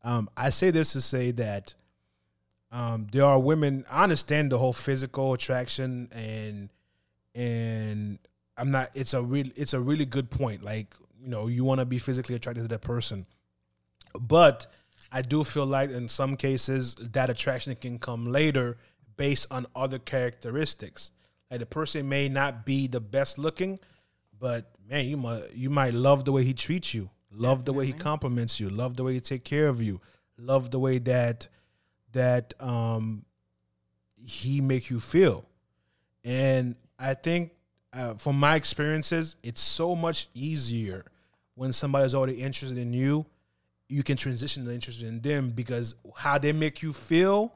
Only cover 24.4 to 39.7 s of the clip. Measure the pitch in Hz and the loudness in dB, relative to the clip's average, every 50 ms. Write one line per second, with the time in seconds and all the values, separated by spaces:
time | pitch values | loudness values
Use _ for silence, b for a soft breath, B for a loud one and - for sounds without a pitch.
24.4 | 123 123 120 117 113 _ _ _ 95 104 135 147 131 127 147 143 123 117 117 110 | -4 -4 -4 -4 -6 _ _ _ -12 -4 -2 -2 0 0 -2 -2 -2 -4 -4 -6
25.4 | 71 - - 120 127 135 143 143 135 127 117 120 127 139 143 135 131 147 139 135 | -8 -10 -10 -6 -4 0 2 2 2 2 2 4 6 6 6 6 6 2 4 4
26.4 | 127 127 135 120 - - 147 123 - - - 113 95 92 _ _ _ _ 101 107 | 4 2 2 -2 -2 -2 -2 -2 -2 -4 -4 -4 -6 -8 _ _ _ _ -6 0
27.4 | 117 127 139 131 123 143 135 139 135 135 135 156 180 151 151 151 - 127 120 120 | 2 2 2 2 2 -2 -2 0 0 -2 -4 -4 -2 -2 -2 -2 -2 -2 0 0
28.4 | 117 113 - - 107 95 98 110 123 127 123 127 127 131 127 127 - - 143 127 | 0 -2 -2 -2 -2 -4 -2 -2 -4 -4 -2 -2 -2 -2 -2 -2 -4 -4 -6 -6
29.4 | - - 143 147 151 147 131 117 113 107 95 87 b b b b b b _ - | -4 -2 0 2 4 4 2 2 0 -2 -2 -4 b b b b b b _ -14
30.4 | 117 123 135 135 127 120 123 131 131 131 131 127 120 127 123 127 120 120 117 117 | -2 2 2 2 2 0 -2 0 2 2 2 2 2 2 2 4 2 2 0 -4
31.4 | - - _ _ _ _ _ _ _ _ _ _ _ _ - 127 123 123 123 123 | -10 -18 _ _ _ _ _ _ _ _ _ _ _ _ 0 2 4 4 4 2
32.4 | 117 - - - 131 123 120 117 117 117 113 113 110 110 110 104 - _ _ _ | 0 -4 -14 -10 -6 -2 0 0 0 0 0 -2 -2 -4 -6 -8 -12 _ _ _
33.4 | _ _ _ _ _ _ _ _ _ _ _ _ _ _ _ _ 117 123 - - | _ _ _ _ _ _ _ _ _ _ _ _ _ _ _ _ -18 -14 -12 -6
34.4 | 110 131 139 143 135 135 135 127 - - 127 120 - - - 170 190 151 98 73 | -4 -2 0 2 2 2 2 0 0 -4 -6 -6 -4 2 6 6 6 6 4 0
35.4 | - _ _ _ _ _ _ _ _ _ _ _ _ _ _ _ _ 120 123 131 | -6 _ _ _ _ _ _ _ _ _ _ _ _ _ _ _ _ -4 0 2
36.4 | 135 135 131 131 127 123 120 - _ _ _ - 127 135 135 135 - 165 170 175 | 4 4 4 2 2 -2 -4 -8 _ _ _ -6 -4 -4 -4 -2 0 0 0 0
37.4 | 170 165 _ _ _ _ _ _ _ _ - 127 127 120 113 104 - 151 139 139 | -2 -4 _ _ _ _ _ _ _ _ -10 -8 -6 -6 -8 -4 -2 0 2 6
38.4 | 143 147 160 156 - - - - 147 151 156 156 147 - 170 165 165 160 - _ | 6 6 6 4 2 -2 -2 -2 0 0 0 -2 0 0 0 -2 -2 -4 -10 _
39.4 | - 113 117 - - - | -12 -8 -4 -2 0 0